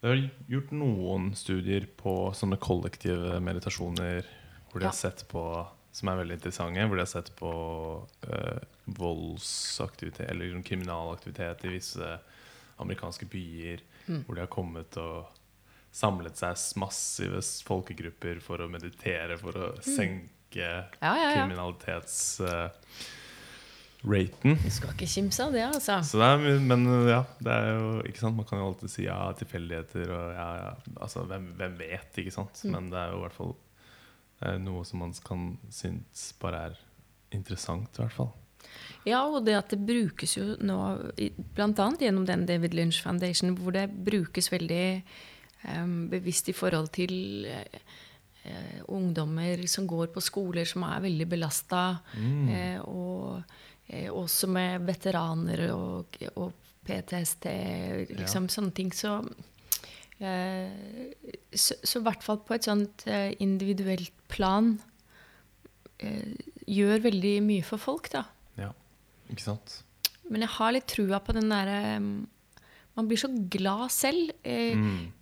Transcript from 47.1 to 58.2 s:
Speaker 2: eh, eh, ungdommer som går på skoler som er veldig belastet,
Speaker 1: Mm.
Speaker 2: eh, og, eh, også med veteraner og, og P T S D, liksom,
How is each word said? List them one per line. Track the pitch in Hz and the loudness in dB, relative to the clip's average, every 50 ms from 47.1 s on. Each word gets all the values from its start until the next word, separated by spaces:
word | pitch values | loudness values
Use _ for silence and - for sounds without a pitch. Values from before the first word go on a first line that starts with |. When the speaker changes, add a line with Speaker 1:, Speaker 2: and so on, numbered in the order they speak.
| 180 185 190 196 202 202 101 | 0 -2 -2 -4 -4 -6 -6
Speaker 2:
eh, | - 127 127 - - - - - - - - - - - - _ _ _ - - | -6 -6 -8 -10 -10 -14 -18 -18 -20 -20 -20 -20 -20 -20 -20 _ _ _ -18 -14
eh, | - - - - - - - - - | -12 -10 -10 -10 -10 -10 -10 -8 -4
ungdommer | - 196 185 180 170 165 156 151 156 160 170 175 180 175 180 175 | -2 0 2 2 2 2 2 2 2 2 2 2 0 0 0 0
som | - - 196 180 | 0 0 0 0
går | 165 165 165 165 | 2 0 0 0
på | 165 - | -2 -2
skoler | 156 - - 196 202 180 170 170 170 170 | -4 -2 0 0 -2 0 0 0 0 0
som | - 180 180 | 0 -2 -2
er | 160 151 156 | -2 -2 0
veldig | 180 196 170 156 160 170 | 0 2 2 2 2 0
belastet, | 175 170 165 156 156 - - - 180 180 180 185 185 170 - - - | 0 0 0 0 0 -2 -2 0 0 2 2 2 0 -2 -4 -8 -6
Speaker 1:
Mm. | 110 107 123 139 147 143 127 | -2 2 2 4 4 4 4
Speaker 2:
eh, | 110 - 180 180 180 185 | 4 4 2 -2 -2 -4
og, | - - - 185 180 180 185 185 190 - - 185 170 - - - - - - - _ - | -6 -6 -4 -4 -4 -2 -4 -4 -4 -4 -6 -6 -10 -12 -16 -20 -20 -20 -20 -20 _ -10
eh, | - - - 185 | -8 -6 -6 -4
også | - - 180 170 - - - 190 | -4 -4 -2 0 2 2 2 2
med | 185 185 180 180 180 180 175 | 2 2 2 2 0 0 0
veteraner | 175 185 175 - 190 190 170 165 165 160 160 165 170 165 160 170 170 175 | 0 -2 0 0 2 2 2 2 2 0 0 2 0 2 2 2 2 2
og, | - 180 185 180 180 170 - - - - - - | 0 -2 -2 -4 -4 -6 -8 -10 -8 -8 -8 -4
og | - 180 180 170 - - - - _ - | -4 -4 -4 -6 -10 -20 -20 -20 _ -8
P | - 190 190 | -6 -6 -6
T | 180 - 180 | -4 -4 -4
S | 175 170 160 - | -2 0 -2 -2
D, | - - 175 - - 180 185 180 - 90 - - - - - | -4 -4 -4 -2 -2 -2 -2 -2 -2 -4 -4 -2 -4 -4 -4
liksom, | - - | -4 -4